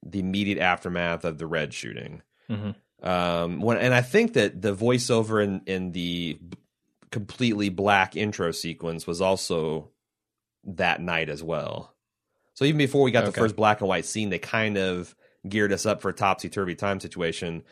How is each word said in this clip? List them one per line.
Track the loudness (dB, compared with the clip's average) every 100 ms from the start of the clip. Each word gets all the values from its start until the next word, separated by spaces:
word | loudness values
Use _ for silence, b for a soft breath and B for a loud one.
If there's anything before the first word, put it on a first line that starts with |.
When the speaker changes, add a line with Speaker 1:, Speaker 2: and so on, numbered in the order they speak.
Speaker 1:
the | -8 -4
immediate | -2 0 0 2
aftermath | 2 2 -2 -2 -2 -2
of | -4 -6
the | -4
Red | -2 -4
shooting. | -6 -10 -10 -12 -16 _ _ -8
Speaker 2:
Mm-hmm. | -6 -6 -10 _ -10 -2
Speaker 1:
Um, | 0 0 0 -2 -2
when, | 0 2
and | 4
I | 4
think | 4 2 4
that | 4 2 2
the | -2
voiceover | 0 2 2 2 2 2 2
in, | 2 0 -4
in | -4 -4
the | -4 -4 -2 -4
b-, | -6 -12 -20 _ _ _ _ -10
completely | -8 -8 0 0 2 0
black | 2 4 6 4 0
intro | -2 0 -2
sequence | -2 -6 -6 -6 -6 -6
was | 0
also | 2 2 0 -2 -2 -4 -8 _ _ _ _ _ _ _
that | -12 -2 0 0
night | -2 -2 -2
as | -6
well. | -4 -4 -4 -8 -12 _ _ _ _ _ _
So | 0
even | 2 4
before | 4 4
we | 6
got | 6
the | 2
Speaker 2:
Okay. | 2
Speaker 1:
first | 0 4
black | 4 4
and | 2
white | 0
scene, | -2 -4 -2
they | -2
kind | -2 -2 0 0
of | 0 -2 -6 _ _ _ -4
geared | 0 2
us | 2 0
up | 0
for | -2
a |
topsy-turvy | 0 0 0 -4 -4 -4 -2
time | -2 -2
situation. | -6 -4 -4 -2 -6 -8 -10